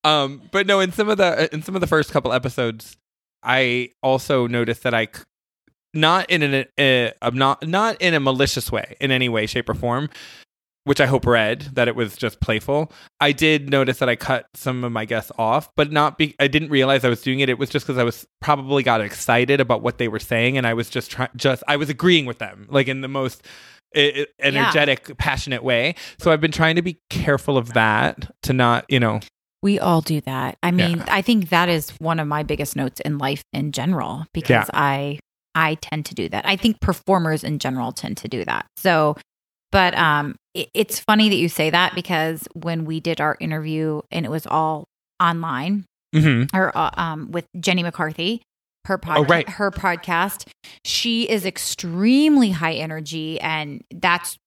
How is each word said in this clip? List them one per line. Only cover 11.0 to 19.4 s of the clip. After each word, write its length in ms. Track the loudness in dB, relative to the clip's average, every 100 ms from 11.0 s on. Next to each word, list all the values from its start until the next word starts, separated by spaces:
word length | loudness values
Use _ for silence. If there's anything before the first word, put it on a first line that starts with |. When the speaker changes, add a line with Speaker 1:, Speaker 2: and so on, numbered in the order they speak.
Speaker 1:
I 60 | 4
hope 200 | 2 4
read 360 | 4 2 -2 -4
that 140 | 0 0
it 80 | 0
was 200 | -4 -2
just 240 | -6 -4
playful. 520 | -2 -2 0 -2 -2 -12 -20 _
I 120 | 0
did 380 | 4 4 2 2
notice 280 | 2 2 0
that 100 | 0
I 80 | -2
cut 300 | -2 -4 -4
some 300 | -10 -6 -4
of 80 | -4
my 120 | -6 -4
guests 260 | -6 -6 -4
off, 320 | 0 0 -2 -2
but 140 | 0
not 260 | 2 0 0
be-, 160 | -4 0
I 80 | 2
didn't 200 | 2 2
realize 340 | 2 4 4
I 40 | 2
was 140 | 0
doing 180 | -2 0
it. 80 | 0
It 100 | 0
was 120 | -2
just 160 | -4 -2
'cause 120 | 0
I 60 |
was 220 | -2 -2 -18 _
probably 420 | 0 0 2 0
got 180 | 2 2
excited 600 | 0 -6 2 2